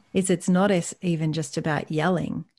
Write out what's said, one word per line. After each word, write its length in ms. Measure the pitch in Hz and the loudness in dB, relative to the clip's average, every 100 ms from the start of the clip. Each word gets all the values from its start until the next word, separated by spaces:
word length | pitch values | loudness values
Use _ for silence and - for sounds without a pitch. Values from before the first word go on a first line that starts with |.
| _ | _
is 160 | - 185 | -2 2
it's 180 | 175 - | 0 2
not 220 | 180 202 | 4 4
as, 240 | 185 - - | 2 0 -4
even 320 | 180 165 160 | -2 0 0
just 240 | 156 151 - | -2 -4 -4
about 320 | 160 147 - | -2 -2 -2
yelling. 540 | 151 165 180 - - - | 0 0 0 -2 -6 -10